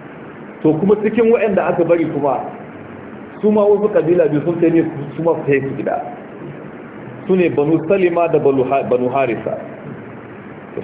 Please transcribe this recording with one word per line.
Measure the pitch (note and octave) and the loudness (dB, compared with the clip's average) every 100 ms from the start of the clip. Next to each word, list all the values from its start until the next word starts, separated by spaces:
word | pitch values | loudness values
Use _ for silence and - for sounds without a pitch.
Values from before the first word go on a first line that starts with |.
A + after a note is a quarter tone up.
| - - - - - - | -18 -18 -18 -16 -18 -2
To | D#3 | 0
kuma | D3+ F#3+ G#3 | 2 2 2
cikin | G#3+ A3 A3+ | 2 2 4
waɗanda | A3+ G#3+ F#3 D#3+ | 4 4 2 0
aka | F3 | 0
bari | E3 E3+ D3+ | 2 4 2
kuma, | D3 C#3 B2+ - - - - - - - - - - | 0 0 -2 -4 -12 -16 -16 -18 -16 -16 -16 -16 0
su | G#3 | 2
ma | G#3+ | 4
wasu | G3+ G#3 G#3 | 6 4 4
kabila | F#3 D3+ F3 D#3 | 2 4 4 4
biyu | D3 | 2
sun | D3 E3+ | 0 2
kai | E3 | 4
ne | E3 D#3 C#3 C#3+ - | 4 2 -4 -10 -2
su | |
ma | E3 | 0
su | D#3 C#3 | 0 2
kai | C#3 | 0
su | C3+ A2+ | 0 -4
gida. | G#2 - - - - - - - - - - - - - - | -4 -4 -6 -12 -16 -14 -14 -14 -16 -16 -18 -16 -16 -14 0
Su | F#3+ | 2
ne | E3+ | 4
Banu | C3+ D3 D#3+ D3+ | 2 2 2 2
Salima | G3 F3 E3+ E3+ | 2 4 2 2
da | D3+ | 4
Banu | C3+ C3+ | 4 2
Ha-, | B2+ C#3 | 2 0
Banu | G#2+ B2 B2 | 2 2 2
Harisa. | C3+ C3 A2 - - - - - - - - - - - - - | 0 0 0 -4 -8 -10 -14 -14 -14 -16 -16 -16 -18 -16 -18 -12
To | - | -12